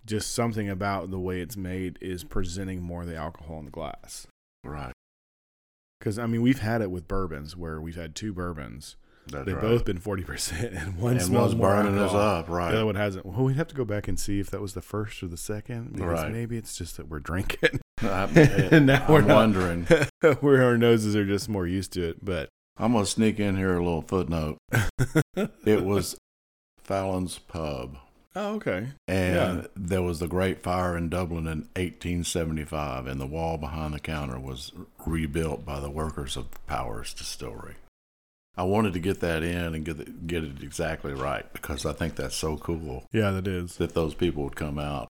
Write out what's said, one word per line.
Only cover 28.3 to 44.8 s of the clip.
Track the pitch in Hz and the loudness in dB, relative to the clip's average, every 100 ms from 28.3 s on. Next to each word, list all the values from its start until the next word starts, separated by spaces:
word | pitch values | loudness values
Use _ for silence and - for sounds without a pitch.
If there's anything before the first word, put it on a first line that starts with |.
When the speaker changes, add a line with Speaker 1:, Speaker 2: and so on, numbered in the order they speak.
| 185 | -8
Speaker 1:
Oh, | 208 214 | -4 -4
okay. | 143 92 120 139 - | -2 -4 -4 -10 -2
Speaker 2:
And | 95 92 90 90 87 | 0 2 2 2 -2
Speaker 1:
Yeah. | - - | -8 -10
Speaker 2:
there | 90 92 | -2 0
was | 90 82 | 0 -2
the | 85 | -2
Great | 87 95 87 | 2 2 0
Fire | - 90 90 85 | -2 0 0 0
in | 82 | -2
Dublin | 87 90 85 80 | -2 -2 -4 -4
in | 78 - - | -4 -6 -4
eighteen | 90 80 87 87 | -4 -4 -4 -2
seventy-five, | 82 90 80 78 73 78 73 64 64 | -2 -2 -2 -4 -4 -4 -4 -4 -6
and | 67 | -6
the | 67 | -6
wall | 156 165 165 | -4 -2 -2
behind | 76 78 78 76 | -4 -6 -6 -6
the | |
counter | - 78 71 64 | -6 -6 -6 -8
was | 67 65 - 85 87 - | -8 -10 -12 -16 -18 -10
rebuilt | - 80 80 76 80 71 - | -4 -2 -2 -2 -2 -4 -6
by | 71 | -8
the | 71 | -6
workers | 73 78 76 69 - | -4 -4 -4 -6 -6
of | - - - | -8 -10 -6
Powers | - - 110 113 | -4 -4 -6 -10
Distillery. | - - - - - - - - _ _ _ _ _ _ - | -10 -12 -10 -10 -10 -14 -16 -20 _ _ _ _ _ _ -2
I | |
wanted | 92 104 107 | 2 4 2
to | 87 | 2
get | 87 90 | -2 0
that | 87 82 | 0 0
in | 82 87 85 80 | 0 -2 -2 -4
and | |
get | 78 78 | -6 -8
the, | - | -10
get | - 85 85 76 | -10 -4 -4 -4
it | 67 | -8
exactly | 71 - 80 80 73 | -10 -4 -4 -2 -6
right, | 69 69 60 - | -4 -2 -4 -6
because | - - 71 - | -12 -8 -4 -4
I | |
think | 71 82 - | -2 -4 -4
that's | 67 - | -6 -4
so | 80 76 | -4 -4
cool | - 85 80 64 - | -4 -4 -4 -10 -4
Speaker 1:
Yeah, | 113 104 | 0 0
that | 95 95 | 0 -2
is. | 92 87 - | -4 -6 -4
Speaker 2:
that | 85 - | -2 0
those | 80 | -2
people | - 87 73 69 | 0 0 0 -6
would | - | -4
come | 78 | -6
out | 73 | -4